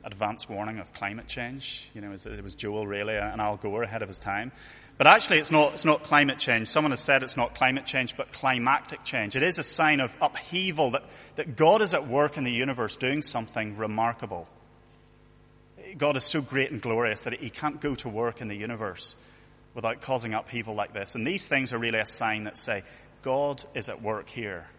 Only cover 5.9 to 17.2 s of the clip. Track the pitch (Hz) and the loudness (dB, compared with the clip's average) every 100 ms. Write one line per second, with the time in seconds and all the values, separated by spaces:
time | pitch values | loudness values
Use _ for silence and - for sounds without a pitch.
5.9 | 151 - 147 143 131 - 117 110 156 151 | 2 6 6 6 2 2 2 4 2 2
6.9 | 123 - 135 131 - 120 - 131 135 - | 0 4 2 2 0 -2 4 2 2 -2
7.9 | 139 120 - 131 - 131 127 120 143 - | -2 -2 -4 -8 -2 0 2 4 2 0
8.9 | 156 - 131 104 131 160 175 143 - 156 | -12 -4 -2 -2 2 2 0 -4 2 4
9.9 | 147 127 - 156 - - 175 190 156 139 | 4 0 0 -2 -2 -6 -4 -2 2 2
10.9 | 117 - - - - 151 117 156 214 208 | 2 -4 -20 -16 -10 -8 4 6 6 4
11.9 | 165 131 131 147 147 127 117 135 127 110 | 0 0 2 2 2 -2 0 0 0 -4
12.9 | - 127 147 143 127 110 - 107 104 107 | -2 -2 -2 -2 -4 -4 -6 -6 -4 -4
13.9 | 107 117 117 110 90 80 - - - _ | 0 0 -2 -8 -8 -10 -20 -20 -20 _
14.9 | - - - - - - - _ - - | -20 -20 -20 -20 -20 -20 -20 _ -20 -18
15.9 | 180 143 139 - 160 127 135 131 113 120 | 0 2 2 0 0 0 0 0 -2 0
16.9 | 113 117 107 | 2 2 0